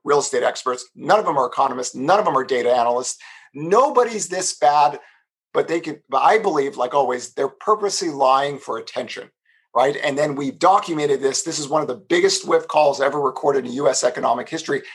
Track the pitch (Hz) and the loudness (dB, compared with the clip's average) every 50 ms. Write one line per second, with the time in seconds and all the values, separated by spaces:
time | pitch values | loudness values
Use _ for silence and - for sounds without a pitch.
0 | _ 147 147 143 135 - 131 123 123 120 123 - - 127 123 123 - - _ 120 | _ 2 2 2 2 0 -2 0 0 0 -2 -2 -4 -6 -6 -6 -8 -16 _ -8
1 | 131 151 196 214 196 175 156 139 123 123 - 139 135 131 123 127 123 - - 127 | 0 2 2 2 2 0 0 0 -2 0 0 0 0 0 -2 -4 -8 -8 -8 -4
2 | 135 160 190 208 208 165 147 135 127 - - 123 104 120 127 123 120 120 120 123 | 0 2 2 2 2 0 0 0 0 0 -2 0 2 2 2 4 2 2 0 0
3 | 131 - - - - - - - - _ _ 139 156 170 196 240 269 302 - 247 | -4 -6 -10 -12 -16 -20 -20 -20 -20 _ _ -10 -2 2 4 4 4 4 4 2
4 | 240 233 226 208 156 151 180 185 175 - - - 151 147 147 151 147 147 139 127 | 2 2 -2 -6 -6 -6 -6 -4 -4 -6 -2 2 2 4 4 4 4 2 0 -4
5 | - - _ _ _ _ _ _ _ _ - 156 147 156 165 170 160 160 135 - | -12 -20 _ _ _ _ _ _ _ _ -4 -2 -2 0 -2 -4 -4 -6 -10 -12
6 | _ _ 139 131 139 165 214 220 190 196 156 147 139 139 - 127 123 123 143 143 | _ _ 0 2 4 4 4 4 2 0 0 0 -2 -2 -2 -4 -4 0 2 0
7 | 131 123 127 123 - - - - 139 135 - _ - 208 214 208 202 196 190 - | 2 2 -2 -4 -8 -10 -6 -4 -4 -4 -6 _ 0 0 0 0 0 -2 -4 -4
8 | 185 165 143 139 135 127 135 135 139 143 143 135 - 139 113 113 113 - - 135 | -4 -4 -2 2 2 4 4 2 2 -2 -6 -8 -10 -10 -10 -10 -10 -10 -10 -10
9 | 123 - - - - - _ _ _ _ _ _ _ _ - 120 131 143 147 - | -10 -8 -12 -14 -16 -18 _ _ _ _ _ _ _ _ 0 2 2 2 0 -2
10 | - 147 135 143 151 151 139 139 143 135 - - 170 180 196 202 - 185 160 151 | -4 -2 0 0 -2 -2 -2 -4 -6 -6 -2 2 4 4 4 4 2 -2 -4 -2
11 | 147 139 135 127 135 135 131 - - 165 151 151 147 131 151 156 151 131 123 104 | 0 0 0 0 0 -2 -2 -2 -6 -6 -8 -8 -6 -2 -2 -2 -2 -4 -8 -10
12 | - _ 170 180 190 190 185 - - 165 170 165 160 - - 151 151 143 135 135 | -4 _ 2 2 2 2 2 0 0 2 2 2 2 2 2 4 4 4 2 2
13 | 135 139 135 147 143 127 - - 156 143 135 135 123 120 120 139 147 139 123 - | 0 0 0 0 -2 -2 -2 0 0 0 0 0 -2 -4 -6 0 0 0 0 2
14 | 143 123 - - 147 120 117 123 123 - 156 160 - 143 143 131 - - | 0 -2 -2 0 -2 -2 -2 -2 -4 -8 -10 -8 -6 -4 -6 -6 -6 -10